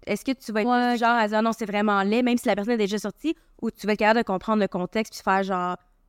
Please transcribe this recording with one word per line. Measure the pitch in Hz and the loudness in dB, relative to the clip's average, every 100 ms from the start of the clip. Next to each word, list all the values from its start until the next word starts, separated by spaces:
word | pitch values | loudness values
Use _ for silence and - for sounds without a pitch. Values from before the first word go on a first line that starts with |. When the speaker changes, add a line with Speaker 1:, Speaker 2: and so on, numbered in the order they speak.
| - | -6
Speaker 1:
est-ce | 202 | -4
que | - | -4
tu | 262 - | -6 -4
vas | 208 | -2
être | 226 | 2
Speaker 2:
Ouais. | 247 247 | 2 2
Speaker 1:
plus | 240 | 2
genre | 233 240 | 2 2
à | 214 | 2
dire, « | 214 | 2
Ah | |
non, | 226 | 0
c'est | 220 214 | -2 -2
vraiment | 202 214 196 | 0 2 2
laid », | 196 226 | 2 2
même | 247 240 | 2 2
si | 233 | 0
la | |
personne | 202 202 | 0 0
est | 233 | 0
déjà | 196 208 | 0 -2
sortie, | 202 - 311 - _ - | -6 -6 -6 -6 _ -10
ou | 226 | -8
tu | - 196 | -4 -2
vas | |
être | 214 | 2
capable | 214 233 | 4 2
de | 220 | 0
comprendre | 185 - 214 | -2 0 0
le | 190 | 0
contexte | 180 180 220 220 | -2 -4 -4 -6
puis | - | -6
faire | 208 190 | 0 0
genre, « | 196 185 180 180 _ _ | 0 -2 -4 -6 _ _